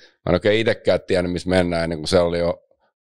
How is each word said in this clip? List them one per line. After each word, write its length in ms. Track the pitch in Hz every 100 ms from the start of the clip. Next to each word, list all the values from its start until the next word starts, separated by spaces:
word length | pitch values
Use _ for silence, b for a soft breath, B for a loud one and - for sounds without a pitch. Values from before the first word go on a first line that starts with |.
| b b -
en 60 |
oikein 260 | 87 107 110
itekään 400 | 110 107 - 90 -
tiennyt, 260 | 95 90
missä 160 | 87 90
mennään, 360 | 92 87 85
ennen 140 | 82 82
kuin 100 | 78
se 120 | 92
oli 180 | 85 85
jo 240 | 85 - _ _ _ _